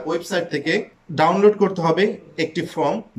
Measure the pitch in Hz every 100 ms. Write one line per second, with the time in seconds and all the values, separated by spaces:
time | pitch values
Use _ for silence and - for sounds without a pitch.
0 | 151 170 - 185 165 147 160 202 - _
1 | - 143 160 190 208 208 190 - 165 165
2 | 208 - - - 156 180 - 165 147 208
3 | -